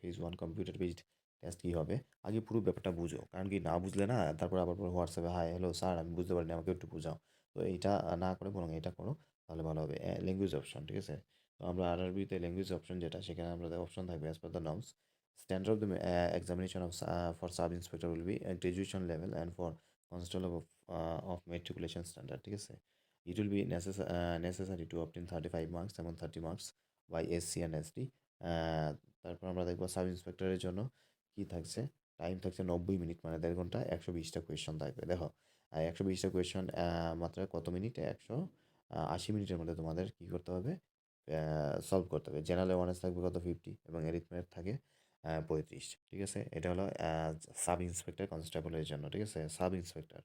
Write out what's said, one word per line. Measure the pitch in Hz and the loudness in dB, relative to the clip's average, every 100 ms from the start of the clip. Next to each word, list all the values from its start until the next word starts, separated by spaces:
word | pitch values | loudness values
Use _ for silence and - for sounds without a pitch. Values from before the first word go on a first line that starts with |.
ফেজ | 87 90 | -6 -4
ওয়ান | 87 | -4
কম্পিউটার | 90 82 80 87 98 | -4 -4 -4 -4 0
বেসড | 90 85 - _ _ - | -2 -2 -12 _ _ -12
টেস্ট | 80 - | -10 -4
কী | 90 | 0
হবে। | 82 78 110 - _ | 2 2 0 -2 _
আগে | - 110 | -2 0
পুরো | 107 113 | 2 2
ব্যাপারটা | 92 - 95 | 4 2 0
বুঝো, | 85 85 71 - | 0 0 -4 -6
কারণ | 92 95 | -4 0
কি, | 95 | 2
না | 82 87 | 4 2
বুঝলে | 92 95 101 | 2 2 4
না, | 123 78 | 6 4
তারপর | 80 90 92 | 4 2 4
আবার | 90 92 | 4 2
পরে | 90 | 2
WhatsApp-এ, | 90 82 87 85 | 2 2 2 0
"হাই, | 87 82 | 2 2
হ্যালো | 90 90 | 2 0
স্যার, | 85 92 85 | 2 2 2
আমি | 85 | 0
বুঝতে | 85 92 | 0 2
পারিনি, | 87 82 | 2 2
আমাকে | 82 87 | 0 0
একটু | 87 82 | 0 -2
বোঝাও।" | 82 80 80 _ _ _ | -6 -4 -6 _ _ _
তো | 95 | -2
এইটা, | 90 90 95 101 | 0 2 4 4
আহ, | 85 87 | 4 2
না | 92 | 2
করে | 90 95 | 0 -2
বরং | 98 85 80 | -2 -2 -2
এটা | 85 | -4
করো, | - 95 156 _ _ - | -4 -4 -4 _ _ -10
তাহলে | 165 | -4
ভালো | 80 78 | 0 0
হবে। | 78 - | 0 -2
আহ, | 90 90 | -2 0
ল্যাঙ্গুয়েজ | 92 95 95 | 0 2 2
অপশন, | 73 - - 78 | 2 -4 -8 -6
ঠিক | 98 | -6
আছে? | 87 76 - _ _ - | -4 -8 -10 _ _ -8
তো | 87 | -2
আমরা | 90 87 | 2 4
আরআরবিতে | 87 92 98 98 92 | 4 2 0 0 0
ল্যাঙ্গুয়েজ | 87 90 92 | 0 -2 0
অপশন | 82 - 92 | -2 -4 -4
যেটা, | 82 90 | -4 -4
সেখানে | 98 85 85 | -6 -4 -2
আমরা | 85 82 87 | -2 -2 -2
অপশন | 80 - 90 | -4 -4 -4
থাকবে, | 82 78 | -2 -2
as | 80 | -4
per | 85 | -4
the | 87 | -2
norms, | 78 87 - - _ _ _ - | -2 -2 -4 -14 _ _ _ -12
standard | - 92 98 | -2 0 4
of | 110 | 4
the, | 104 | 4
আহ, | 87 90 87 87 87 | 2 4 4 6 2
examination | 90 90 92 92 | 0 0 0 -2
of, | 87 - | -2 -2
আহ, | - 87 87 82 | 0 2 0 -2
for | 87 87 | -4 2
sub | 85 | 2
inspector | 87 - 82 85 | 0 -4 -4 -2
will | 82 87 | 0 0
be, | 113 - | -2 -2
আহ, | |
graduation | 90 92 90 98 95 | 0 2 2 0 0
level | 87 80 92 | 0 -2 -2
and | 82 87 87 | -2 -4 -2
for | 85 80 _ _ - | -4 -4 _ _ -10
constable | 90 87 92 90 | -8 -4 -2 0
of, | 85 - _ - | -2 -6 _ -6
আহ, | 85 82 80 90 | -2 0 -2 -2
of | 87 85 | -6 -4
matriculation | 85 - 90 82 85 85 | -6 -6 -4 -4 -4 -8
standard, | - 135 135 | -10 -8 -8
ঠিক | - | -6
আছে? | 104 - - _ _ _ _ 87 | -8 -8 -16 _ _ _ _ -4
It | |
will | 92 104 | 0 4
be | 101 87 | 4 4
necessa-, | 87 95 95 | 2 0 -2
uh, | - 87 87 85 | 0 2 4 2
necessary | 87 90 92 87 80 | 0 0 -2 -2 -2
to | |
obtain | 85 80 87 85 | -2 -2 -4 -4
thirty-five | 85 82 82 80 | -4 -2 0 0
marks | 85 101 - | -2 -4 -4
এবং | 85 82 | -6 -4
thirty | 80 82 | -6 -4
marks | 82 92 - - _ _ - | -4 -4 -8 -14 _ _ -4
by | 82 - | 0 4
এসসি | 85 - 87 | 2 2 0
and | 82 78 | 0 0
SD। | 80 - 131 - _ - | -4 -4 -6 -8 _ -8
আহ, | 87 82 82 80 76 73 _ _ | 0 2 4 4 2 0 _ _
তারপর | 90 85 92 | -10 -6 -2
আমরা | 90 | 0
দেখবো | 87 87 92 | 0 0 0
সাব | 92 92 | 0 0
ইন্সপেক্টরের | 90 90 - 95 90 | -2 -6 0 2 2
জন্য | 92 92 127 _ _ _ _ 104 | 0 -2 -4 _ _ _ _ -8
কী | |
থাকছে, | 98 87 80 - 143 _ _ - | -4 -4 -4 -4 -4 _ _ -4
টাইম | 87 92 | -2 0
থাকছে | 92 - | -2 0
নব্বই | 92 87 87 98 | 2 2 4 2
মিনিট, | 82 85 | 0 -4
মানে | 82 80 | -2 0
দেড় | 82 | 2
ঘন্টা, | 87 90 117 | 2 0 0
একশো | - 87 - | 0 -2 -2
বিশটা | 87 78 87 | -2 -2 -4
কোয়েশ্চেন | - 76 - 78 | -4 -4 -4 -2
থাকবে। | 73 - 85 | -4 -4 0
দেখো, | 87 | 0
আহ, | 78 - _ _ _ 80 | 0 -6 _ _ _ 0
একশো | 82 82 | 2 2
বিশটা | 95 92 95 | 2 2 4
কোয়েশ্চেন, | 90 90 95 90 | 4 2 2 0
আহ, | - 87 85 82 | 2 2 4 2
মাত্র | 82 82 92 95 | 0 -2 -2 -2
কত | 85 82 | -2 0
মিনিটে? | 90 110 - | 0 -2 -2
একশো, | 76 - - 123 185 _ _ _ - | -2 -4 -4 -2 -4 _ _ _ -6
আহ, | 80 | -2
আশি | 78 82 - | 0 0 0
মিনিটের | 104 98 87 | 0 0 -2
মধ্যে | 82 | -2
তোমাদের | 80 80 82 98 - | -2 -2 0 -2 -4
কী | 90 | -6
করতে | 87 - | -4 -2
হবে? | 90 117 | -2 0
আহ, | 185 _ _ _ _ - 78 78 76 71 - | -4 _ _ _ _ -2 0 2 2 2 0
সলভ | - 95 82 | 2 2 4
করতে | 76 - | 0 0
হবে। | 71 | -2
জেনারেল | 80 90 92 | 2 4 6
অ্যাওয়ারনেস | 92 90 90 | 4 4 2
থাকবে | 92 90 | -2 0
কত? | 87 90 | 0 0
ফিফটি, | 87 85 - 101 | -2 -4 -6 -12
এবং | - 82 | -8 -2
অ্যারিথমেটিক | 80 85 - 87 82 | 0 -2 -2 -8 -8
থাকে, | 87 92 135 _ _ _ _ | -6 -4 -4 _ _ _ _
আহ, | 160 80 80 | -2 -2 0
পঁয়ত্রিশ, | 78 - 87 - - - | 0 -2 -8 -12 -14 -12
ঠিক | 95 | -6
আছে? | 98 104 - | -4 -4 -4
এটা | 80 90 | -2 0
হলো, | 90 | 2
আহ, | 98 - 82 80 80 80 - - | 0 0 2 2 2 -2 -8 -4
সাব | - 87 | 2 2
ইন্সপেক্টর | 87 87 - - 98 | 2 -4 -6 -4 -4
কনস্টেবলের | 80 80 80 80 80 | -4 -4 -4 -2 -2
জন্য, | 78 71 73 | -2 -2 -2
ঠিক | 101 | -2
আছে? | 104 80 78 | -2 -2 -4
সাব | - 92 | 2 2
ইন্সপেক্টর। | 92 87 80 78 85 | 2 -4 -8 -12 -16